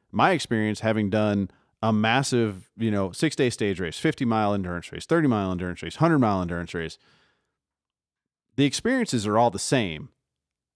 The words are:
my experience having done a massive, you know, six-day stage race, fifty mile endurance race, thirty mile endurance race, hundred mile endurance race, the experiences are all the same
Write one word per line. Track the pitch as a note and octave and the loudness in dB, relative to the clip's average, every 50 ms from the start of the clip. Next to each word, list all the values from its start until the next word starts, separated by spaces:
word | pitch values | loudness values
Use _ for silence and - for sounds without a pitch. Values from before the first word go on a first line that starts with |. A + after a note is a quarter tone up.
| _ _ - | _ _ 0
my | G#2 C3 F3+ | 2 2 4
experience | F#3 D3 - - A#2+ A2 G#2+ G#2+ G#2 - | 2 2 -2 -2 -2 0 0 0 -2 -2
having | - A2+ A2 A2 G#2+ G2 | 0 0 0 0 0 0
done | G2+ G#2+ G#2+ G#2+ G#2 G2+ G2 - _ _ _ _ _ - - | 0 2 2 2 2 0 0 -2 _ _ _ _ _ -4 0
a | A2 A2 | 0 2
massive, | G#2+ G#2+ A2 A#2 C3+ C3+ - B2+ A#2+ A#2 G#2+ G2 F#2 - _ _ G#2+ | 2 2 2 2 2 0 0 0 0 0 0 -2 -8 -14 _ _ -4
you | A2+ A2+ | -2 0
know, | G#2 G2+ G2 F2+ F2 | 0 0 -2 -4 -4
six-day | - D#3+ D#3 - - C3+ A#2+ | -2 -2 -2 0 2 0 0
stage | - - A2+ G2+ F#2+ E2 | 0 0 -2 -2 -2 -2
race, | F#2 D#2+ - - | -4 -6 -6 -2
fifty | - D#3+ D3 - C3+ | -2 -2 -2 0 -2
mile | A#2 A2+ A2 G#2+ G2+ G#2 | 0 0 2 2 2 0
endurance | G2+ F#2 F2+ F2 E2+ - - | -2 -2 -4 -6 -8 -8 -10
race, | - E2 - | -14 -10 -4
thirty | - D#3+ E3+ D#3 C3+ | 0 0 2 2 2
mile | A#2 G#2 G2 F#2 F#2 | 2 2 0 -2 -2
endurance | F2 F#2 F2+ F2 - - | -4 -4 -6 -8 -8 -10
race, | E2+ - | -8 -2
hundred | - D#3 E3+ D#3+ C#3+ | 0 2 4 4 4
mile | B2 G#2+ G2+ F#2+ | 4 4 2 0
endurance | F2+ E2+ F2 E2+ F2 - - | 0 -2 -4 -6 -6 -6 -6
race, | F2 E2 D#2+ - - _ _ _ _ _ _ _ _ _ _ _ _ _ _ _ _ _ _ _ _ _ _ _ _ _ _ _ _ _ _ _ | -6 -6 -6 -10 -14 _ _ _ _ _ _ _ _ _ _ _ _ _ _ _ _ _ _ _ _ _ _ _ _ _ _ _ _ _ _ _
the | - C#3+ | 0 2
experiences | C#3 - - - A3+ C4 C4 A3+ - - A#2 G2 | 2 2 0 0 0 2 2 0 0 0 -2 0
are | G#2+ G#2 | 2 4
all | A2+ A#2+ A#2+ | 4 4 4
the | - F#2+ | 2 0
same | - - D3 B2+ G#2+ F2 D#2+ D2+ D2 - _ _ _ _ _ _ _ _ _ _ _ _ _ | -2 0 0 0 0 0 -4 -8 -10 -14 _ _ _ _ _ _ _ _ _ _ _ _ _